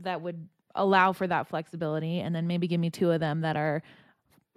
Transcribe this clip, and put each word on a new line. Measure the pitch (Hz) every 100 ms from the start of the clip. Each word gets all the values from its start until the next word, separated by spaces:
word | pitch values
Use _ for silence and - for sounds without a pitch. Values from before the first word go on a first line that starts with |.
that | 185 170
would | 175 170 160 _ _ -
allow | 190 190 190
for | 180 185
that | 160 -
flexibility, | 160 165 165 160 156 160 175
and | 165 165
then | 170
maybe | 175 175
give | 170
me | 170
two | - 175
of | 165
them | 160 160
that | 160 151
are | 151 151 - - _ _ _ _ _